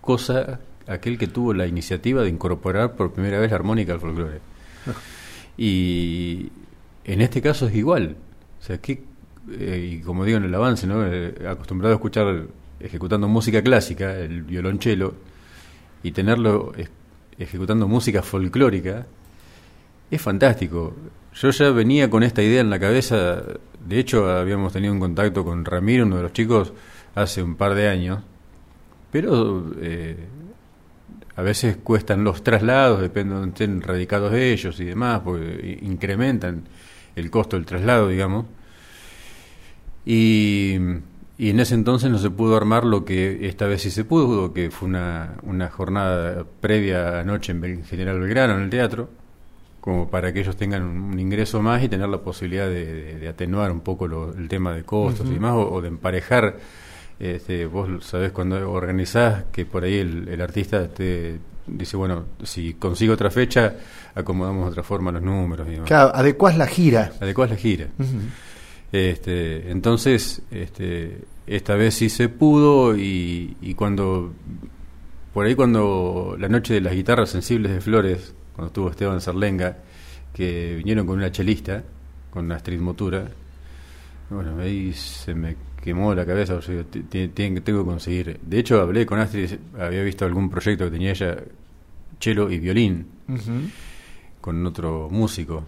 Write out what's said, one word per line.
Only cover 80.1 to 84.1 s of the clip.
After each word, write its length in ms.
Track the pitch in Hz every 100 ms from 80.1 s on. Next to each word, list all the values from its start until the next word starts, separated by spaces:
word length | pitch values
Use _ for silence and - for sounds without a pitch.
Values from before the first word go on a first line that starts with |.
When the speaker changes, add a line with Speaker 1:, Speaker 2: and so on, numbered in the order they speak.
| - -
Speaker 1:
que 400 | - 92 87 85 85
vinieron 300 | 98 107 90
con 100 | 95
una 120 | 95
chelista, 500 | 92 98 104 - 98 - - - - -
con 200 | 90 85
Astrid 280 | 82 - 87
Motura, 480 | 87 87 101 92 104 - - - - - - - -